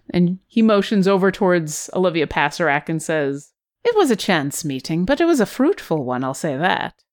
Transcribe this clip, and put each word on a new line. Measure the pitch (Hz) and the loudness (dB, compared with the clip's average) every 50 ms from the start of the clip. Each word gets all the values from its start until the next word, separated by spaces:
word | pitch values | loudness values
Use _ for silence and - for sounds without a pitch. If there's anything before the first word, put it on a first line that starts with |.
| _ - | _ -4
And | - 175 180 175 185 185 _ | 0 2 2 2 0 -4 _
he | _ - 233 | _ 0 2
motions | 220 220 214 202 196 - 226 202 180 | 4 4 4 2 2 2 2 2 4
over | 196 196 185 185 196 | 4 4 4 4 2
towards | 185 - 208 185 180 175 160 151 151 - - - - | 2 2 2 2 2 2 0 -4 -8 -10 -10 -6 -2
Olivia | 180 185 180 160 170 147 | 0 0 0 0 0 -2
Pasterak | - - 165 143 143 - - 175 151 139 147 - - | -2 0 -2 -2 -2 -2 0 0 0 0 0 -2 -4
and | 160 156 | -4 -4
says, | - - 160 156 143 139 139 143 - _ _ _ _ _ _ _ - | -4 -2 -2 -2 -2 -2 -4 -6 -10 _ _ _ _ _ _ _ -2
"It | 466 466 | 0 2
was | 427 381 269 | 4 4 2
a | 220 | 2
chance | 190 - - 185 156 139 143 - - - | 0 0 0 0 0 0 -4 -6 -6 -6
meeting, | 147 135 131 - - 160 165 185 | -6 -6 -6 -6 -4 -2 -2 0
but | 185 285 285 | 0 2 2
it | 339 | 2
was | 330 339 262 | 2 2 2
a | 202 | 0
fruitful | - - - 254 320 403 - - - 165 156 127 | 0 0 0 0 0 0 -2 -4 -4 -4 -2 -2
one, | 123 127 123 135 | -4 -4 -4 -4
I'll | 131 135 | -4 -6
say | - - 160 135 | -4 -4 -4 -4
that. | 131 170 190 196 - - - - _ _ _ | -2 0 0 0 -2 -4 -8 -10 _ _ _